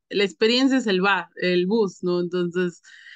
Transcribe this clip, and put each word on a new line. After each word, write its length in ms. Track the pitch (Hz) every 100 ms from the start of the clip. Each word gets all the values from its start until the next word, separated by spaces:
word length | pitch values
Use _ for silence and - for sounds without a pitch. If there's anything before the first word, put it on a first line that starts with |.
| -
la 140 | 190
experiencia 540 | 202 - 220 240 269 262
es 80 | 226
el 140 | 185
ba-, 280 | 196 190 170 -
el 320 | 180 180 180
bus, 340 | 226 196 -
¿no? 180 | 180 175
Entonces, 600 | 175 180 175 170 180 - - - -